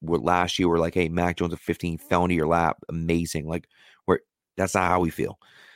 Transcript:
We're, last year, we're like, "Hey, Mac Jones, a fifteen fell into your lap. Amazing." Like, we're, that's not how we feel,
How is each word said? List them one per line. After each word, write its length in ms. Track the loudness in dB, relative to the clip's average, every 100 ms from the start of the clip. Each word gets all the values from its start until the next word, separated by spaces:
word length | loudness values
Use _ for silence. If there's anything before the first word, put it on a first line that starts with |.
We're, 160 | -2 -2
last 420 | 2 2 2 2
year, 80 | 2
we're 100 | 2
like, 160 | 2
"Hey, 140 | 0 0
Mac 300 | 0 -2 0
Jones, 160 | -4
a 40 | -4
fifteen 400 | -6 -4 -4 -8
fell 280 | -2 0 2
into 100 | 2
your 120 | 2
lap. 320 | 2 0 -2 -8
Amazing." 580 | -6 0 0 0 -6 -6
Like, 220 | -8 -8 _ -20 _ 0
we're, 140 | 0 -2 _ _ -4
that's 180 | -2 0
not 140 | 2
how 100 | 2
we 100 | 0
feel, 300 | -2 -6 -6 _ -20 -20